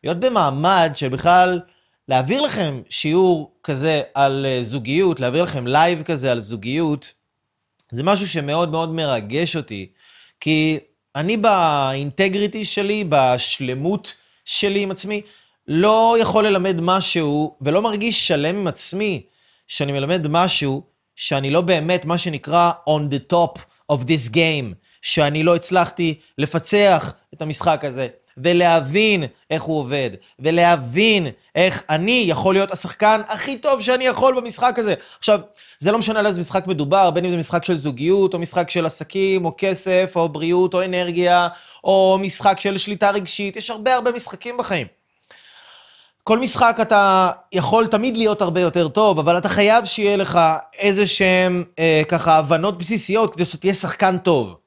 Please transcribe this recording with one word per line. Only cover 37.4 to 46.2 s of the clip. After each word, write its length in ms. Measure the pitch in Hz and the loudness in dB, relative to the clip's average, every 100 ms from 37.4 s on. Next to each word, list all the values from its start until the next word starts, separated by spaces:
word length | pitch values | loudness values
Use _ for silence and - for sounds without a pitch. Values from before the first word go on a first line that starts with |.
| 156 175 | -2 -4
של 120 | - 170 | -2 -4
זוגיות, 580 | 143 123 156 196 190 | -4 -4 0 2 2
או 40 | 185 | -2
משחק 320 | 170 185 170 | -4 -4 -2
של 160 | - 160 | -2 -4
עסקים, 580 | - 151 190 196 190 | -6 -8 -2 0 0
או 100 | 170 - | -2 -4
כסף, 540 | 196 185 - 185 185 180 | -4 -4 0 0 2 0
או 120 | 165 | -2
בריאות, 460 | 151 165 180 185 | -2 0 2 2
או 100 | 180 | 0
אנרגיה, 640 | 185 180 175 175 175 175 175 - - - | -2 -2 -2 0 2 4 2 -4 -20 -8
או 340 | - 196 190 190 | 2 4 4 2
משחק 400 | 196 - 202 190 | 0 0 0 2
של 180 | 202 196 | -2 -4
שליטה 320 | 208 202 202 | -4 0 0
רגשית, 460 | 202 180 - 202 214 | 0 -4 -6 -6 -6
יש 140 | 208 | -8
הרבה 240 | 220 214 | -4 0
הרבה 180 | 254 233 | 0 0
משחקים 440 | 240 - 185 240 247 | -4 -8 -10 -10 -8
בחיים. 300 | 226 185 107 _ _ _ _ - - - - - _ _ _ _ | -4 -4 -6 _ _ _ _ -20 -20 -20 -20 -20 _ _ _ _